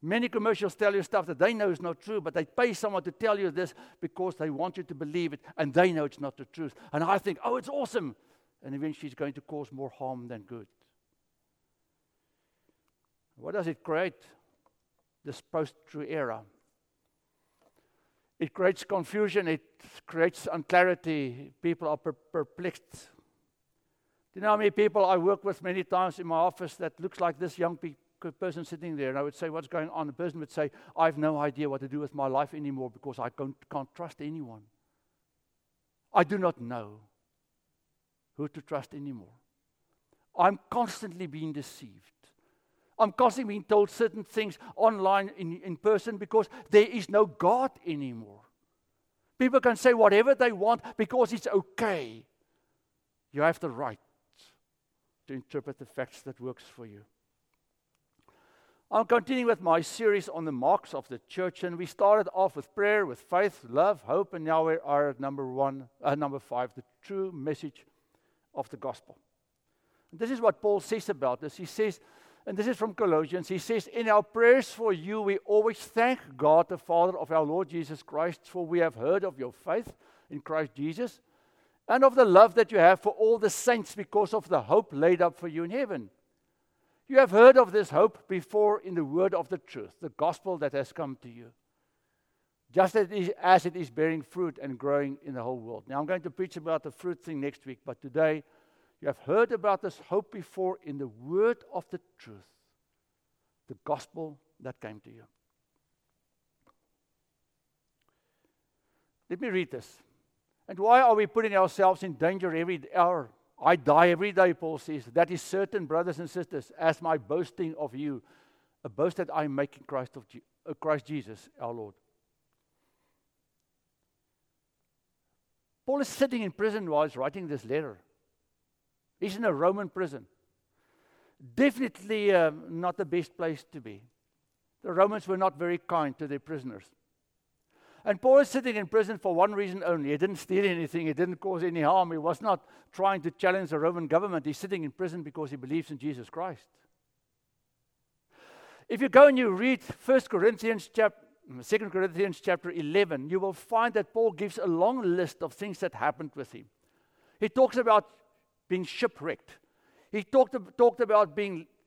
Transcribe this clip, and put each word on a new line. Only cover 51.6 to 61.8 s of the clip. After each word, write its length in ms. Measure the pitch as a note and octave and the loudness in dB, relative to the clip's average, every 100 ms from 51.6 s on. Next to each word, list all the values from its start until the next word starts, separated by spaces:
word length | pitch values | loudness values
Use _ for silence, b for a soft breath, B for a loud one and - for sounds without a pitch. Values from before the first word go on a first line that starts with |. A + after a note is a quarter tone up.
| - - A3+ F3+ B2 A2 - _ _ _ _ _ _ _ _ _ _ | -2 -6 -4 -4 -6 -14 -20 _ _ _ _ _ _ _ _ _ _
You 80 | C#3 | 0
have 180 | D3+ E3 | 0 0
the 100 | E3 | -6
right 300 | A#2+ C3+ G#2+ _ _ _ _ _ _ _ _ _ _ _ _ _ | -8 -10 -10 _ _ _ _ _ _ _ _ _ _ _ _ _
to 60 | |
interpret 440 | C3+ A#2+ D3+ C3+ C3 | -14 -10 -10 -10 -14
the 60 | C3 | -16
facts 360 | - B2+ - | -10 -10 -10
that 180 | - B2+ | -18 -14
works 240 | B2 B2 | -12 -14
for 220 | - - A2+ | -20 -20 -20
you. 160 | G2+ G#2+ _ _ _ _ _ _ _ _ _ _ _ b b b b b b b | -20 -20 _ _ _ _ _ _ _ _ _ _ _ b b b b b b b
I'm 120 | G#3 A3+ | -2 4
continuing 420 | A#3+ G#3+ C4 A#3+ | 2 2 -2 0
with 140 | A3 | 0
my 180 | F3+ E3 | 2 2
series 480 | E3 - A3+ G#3 - | 0 -2 0 0 -2
on 160 | D#3+ | -8
the 80 | D#3+ | -6
marks 420 | C3+ C3 G3 - | -2 2 2 0
of 140 | C#3+ B2 | -12 -10
the 140 | B2 _ | -16 _
church, 340 | - F#3 - | -6 -6 -6
and 140 | F#3 | -10
we 80 | E3+ | -8